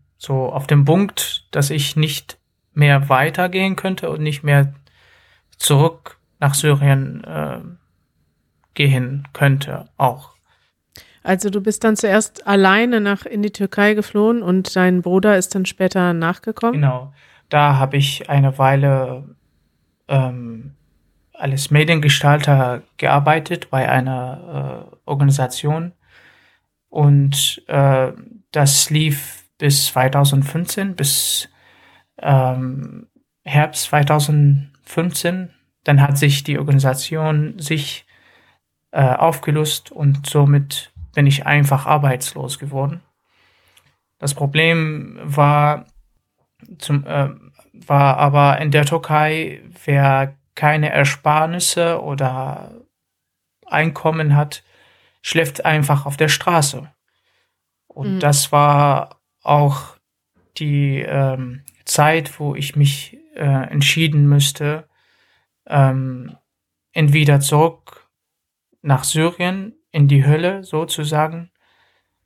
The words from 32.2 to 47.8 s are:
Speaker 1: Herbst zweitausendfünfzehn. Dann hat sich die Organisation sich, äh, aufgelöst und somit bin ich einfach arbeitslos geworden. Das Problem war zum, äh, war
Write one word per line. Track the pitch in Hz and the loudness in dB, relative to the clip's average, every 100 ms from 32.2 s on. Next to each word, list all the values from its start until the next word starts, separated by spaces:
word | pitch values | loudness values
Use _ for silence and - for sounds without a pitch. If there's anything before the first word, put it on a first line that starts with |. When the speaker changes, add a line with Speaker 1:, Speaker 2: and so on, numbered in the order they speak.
| 147 135 131 127 127 139 - - - _ _ _ | 2 2 2 -2 -6 -8 -12 -16 -20 _ _ _
Speaker 1:
Herbst | 143 143 151 - | -2 0 0 -4
zweitausendfünfzehn. | - 151 143 151 147 151 143 139 - _ - 165 170 - 175 185 180 _ _ _ | -2 0 2 0 0 2 4 2 -2 _ -10 -4 -4 -4 -6 -6 -10 _ _ _
Dann | - 139 | 2 4
hat | 143 143 | 4 2
sich | 147 139 | 0 0
die | - 143 | -2 -4
Organisation | 147 139 135 135 - 156 156 151 151 - | 0 2 2 -2 -6 -4 -2 -2 -2 -6
sich, | 147 156 139 - _ _ _ _ _ _ _ _ _ | -6 -6 -6 -12 _ _ _ _ _ _ _ _ _
äh, | - | 0
aufgelöst | 131 - 165 - - 151 151 - - | 0 2 0 0 -2 -2 -2 -6 -10
und | - 139 139 - | -2 0 0 0
somit | 147 143 143 139 - - - - | 2 4 4 0 -8 -12 -18 -6
bin | 151 139 | 0 2
ich | 139 147 | 2 0
einfach | 147 139 139 - | 2 2 0 0
arbeitslos | 151 139 127 - 147 131 - | 0 0 -2 -6 -10 -12 -12
geworden. | 139 135 143 175 - _ _ _ _ _ _ _ _ _ _ _ | -10 -6 -6 -8 -16 _ _ _ _ _ _ _ _ _ _ _
Das | 143 | -8
Problem | 139 143 156 165 165 156 151 - - | -4 -2 0 2 2 -2 -6 -12 -14
war | 147 143 143 147 147 151 - _ _ _ _ _ _ _ - 165 | -4 2 4 4 2 0 -8 _ _ _ _ _ _ _ -20 -12
zum, | - 143 139 | -4 -4 -2
äh, | 143 135 - - _ _ | -4 -4 -6 -20 _ _
war | - | -14